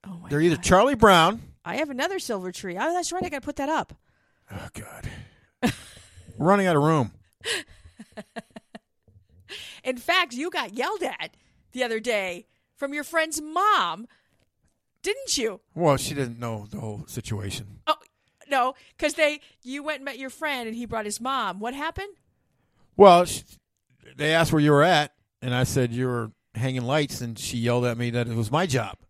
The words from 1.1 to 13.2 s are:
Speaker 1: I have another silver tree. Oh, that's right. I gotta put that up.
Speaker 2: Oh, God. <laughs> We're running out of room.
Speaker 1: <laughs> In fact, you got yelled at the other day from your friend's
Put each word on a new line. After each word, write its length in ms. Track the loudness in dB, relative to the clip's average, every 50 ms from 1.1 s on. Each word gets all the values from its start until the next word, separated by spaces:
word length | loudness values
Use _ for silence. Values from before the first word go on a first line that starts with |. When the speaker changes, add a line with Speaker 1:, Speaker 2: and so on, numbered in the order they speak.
| 10 10 8 6 4 0 -10 -18 -20 _ _
Speaker 1:
I 140 | -8 -4 -4
have 120 | -4 -4
another 300 | -4 -4 -4 -2 -4 -6
silver 320 | -6 -6 -6 -6 -6 -8
tree. 240 | -10 -8 -10 -10 -6 -4
Oh, 140 | -2 -2
that's 180 | -2 -2 -4 -4
right. 140 | -4 -4 -6
I 40 | -6
gotta 160 | -6 -8 -8
put 120 | -8 -6
that 120 | -6 -4 -2
up. 240 | -2 -2 -4 _ -12 _ _ _ _ _ _ _ _ _ _ _
Speaker 2:
Oh, 160 | -14 -14 -14 -14 _
God. 360 | -16 -16 -16 -16 -14 -14 -12 -12 -14 -18 -20 _ _ _ _ _ _
<laughs> 120 | -4 -4 -4 -4 -14 -20 -20 -20 -20 -20 _ -20 -20 -20 -8 -2
We're 80 | 2
running 220 | 4 4 4 4 4
out 80 | 4
of 60 | 4 4
room. 260 | 4 4 2 0 -2 -6 -16 _ _ _ _ -8
Speaker 1:
<laughs> 800 | -6 -6 -6 -8 _ -20 -20 _ -20 _ _ -20 _ _ -20 -20 _ _ -18 -18 _ _ -20 _ _ _ -20 _ _ _ _ _ _ _ -20 _ _ _ _ _ _ -16 -16 -16 -18 -18 -10 _
In 120 | -6 -6
fact, 360 | -6 -2 0 2 2 2 0 -4
you 160 | -6 -6 -4
got 240 | -4 -4 -6 -6 -4
yelled 280 | -4 -4 -4 -4 -4
at 320 | -6 -8 -6 -8 -12 -14 _ _ _ _ _ _ _ _
the 100 | _ -6
other 160 | -4 -4 -4 -4
day 480 | -2 -2 -2 -2 -2 -4 -8 -10 -14 _ _ _ _ _ _
from 160 | _ -10 -8 -6
your 100 | -8 -8
friend's 360 | -4 -2 -2